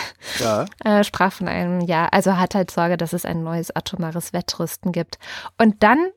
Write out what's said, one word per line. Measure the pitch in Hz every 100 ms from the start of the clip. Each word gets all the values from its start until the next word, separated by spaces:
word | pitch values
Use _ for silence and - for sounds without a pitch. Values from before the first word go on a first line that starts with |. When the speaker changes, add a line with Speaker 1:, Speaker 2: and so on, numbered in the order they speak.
Speaker 1:
<laughs> | - - - -
Speaker 2:
Ja. | 117 107 170 -
Speaker 1:
äh, | 220 208
sprach | 208 - 185
von | - 175
einem, | - 175 180
ja, | 175 160 170
also | 196 185 185
hat | 185
halt | 202 175
Sorge, | - 170 175
dass | 165
es | 175
ein | - 165
neues | 165 165 165
atomares | - - 175 160 165 -
Wettrüsten | 175 - - 165 - 180
gibt. | 170 165 - - - - -
Und | 220 202
dann | 208 277 370